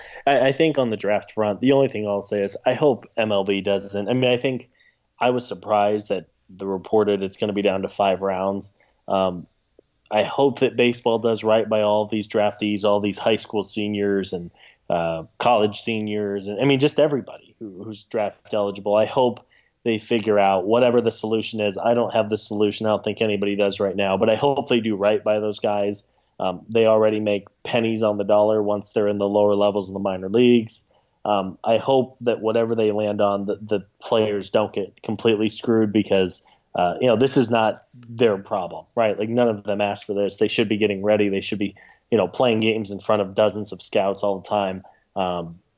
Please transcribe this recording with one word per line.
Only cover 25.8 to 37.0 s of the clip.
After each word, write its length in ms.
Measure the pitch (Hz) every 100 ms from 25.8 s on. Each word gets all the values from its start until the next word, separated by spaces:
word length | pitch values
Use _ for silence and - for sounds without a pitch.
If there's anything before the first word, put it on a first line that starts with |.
| 101 104 - _ _ -
Um, 260 | 92 90 -
they 180 | 113 110
already 320 | 110 107 107
make 280 | 107 101 101 _
pennies 400 | - 120 113 110
on 140 | 110 104
the 60 |
dollar 380 | 98 104 107 110
once 300 | 104 104 101
they're 160 | 110 104
in 100 | 101
the 120 | 101
lower 260 | 104 104 101
levels 340 | 101 101 95
of 40 |
the 60 | 98
minor 300 | 98 92 95
leagues. 540 | 113 123 120 117 - _ _ _ _
Um, 340 | - 101 95 -
I 140 | - 113
hope 400 | 104 135 123 -
that 200 | 120 107
whatever 340 | 110 113 113 113
they 160 | 107
land 300 | 104 107 104
on, 240 | 101 101 98
the, 100 | 101
the 240 | 107 104 92 _
players 480 | - 117 107 104 92
don't 240 | 110 104
get 300 | - 95 _
completely 460 | - 107 117 107 110
screwed 440 | - - 110 110
because, 500 | 104 101 98 92 - - _ _
uh, 220 | 95 90
you 80 | -